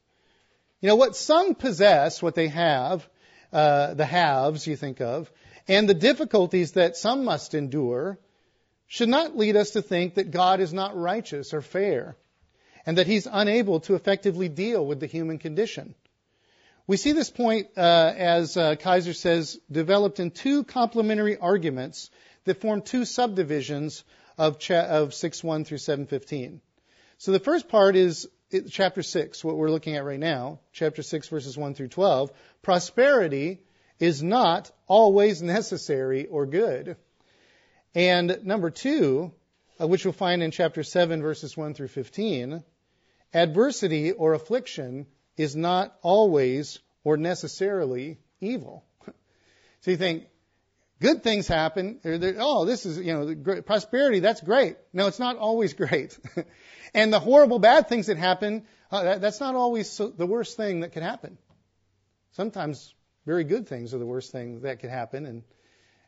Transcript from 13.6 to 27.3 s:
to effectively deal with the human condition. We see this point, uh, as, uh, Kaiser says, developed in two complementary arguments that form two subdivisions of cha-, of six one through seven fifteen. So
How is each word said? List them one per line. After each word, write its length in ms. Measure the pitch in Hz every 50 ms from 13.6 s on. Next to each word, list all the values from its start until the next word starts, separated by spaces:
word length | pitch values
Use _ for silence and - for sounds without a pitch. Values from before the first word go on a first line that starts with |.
| 220 202 170 160
to 140 | - - 196
effectively 540 | 175 - 202 196 196 - 202 165 175 190 175
deal 360 | 143 151 196 226 240 196 147
with 140 | 139 151 135
the 80 | 160
human 320 | 131 - 165 165 160 160 151
condition. 560 | - 160 151 175 226 - - - - - - _ _ _ _ _ _ _ _ _ _ _ _ _ _ _ _ _ _ -
We 80 | 202
see 160 | 190 - 285 294
this 180 | 320 262 -
point, 380 | - - 247 226 220 220 196 - -
uh, 360 | 190 175 170 170 170 160 160 -
as, 400 | - 180 170 170 170 170 151 -
uh, 180 | 185 165 151 156
Kaiser 380 | 151 - 190 180 185 170 175 156
says, 480 | - - 175 170 170 156 - - - _ -
developed 480 | 143 160 160 165 196 202 208 196 202 -
in 140 | 175 170 -
two 320 | - - 269 285 285 233
complementary 720 | - - 247 233 226 - 226 220 214 220 214 214 208 208
arguments 760 | - 180 175 202 196 160 156 131 127 127 160 - - - - _ _ _ _ _ _ -
that 180 | 185 185 -
form 220 | - 220 214 202 208
two 220 | - - 254 240
subdivisions 1000 | - - - 247 233 202 190 175 139 151 147 127 127 147 143 151 156 151 - - _ _ _ _ _ _
of 220 | - 160 156 143 147
cha-, 300 | - - 185 165 175 180
of 260 | 160 156 151 139 -
six 300 | - - 165 - - -
one 200 | 165 156 156 151
through 140 | - 151 135
seven 280 | - - 147 139 139
fifteen. 540 | - 147 131 - - 151 139 123 - - - _ _ _ _ _ _ _ _ _ _ _ _
So 120 | - 196